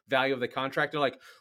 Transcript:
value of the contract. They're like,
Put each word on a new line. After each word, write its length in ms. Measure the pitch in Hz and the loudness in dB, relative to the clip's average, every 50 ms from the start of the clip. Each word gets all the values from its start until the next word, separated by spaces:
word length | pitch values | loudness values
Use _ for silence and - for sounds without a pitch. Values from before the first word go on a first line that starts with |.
| _ - | _ 0
value 260 | 135 127 131 135 139 | 2 2 2 2 0
of 60 | 123 | 0
the 80 | 123 117 | -2 -4
contract. 440 | - 135 131 135 - 160 147 147 | -2 -4 -4 -2 -2 -2 -2 -2
They're 80 | 156 147 | 0 0
like, 180 | 143 123 - - - - - - | 0 0 0 -4 -14 -20 -20 -20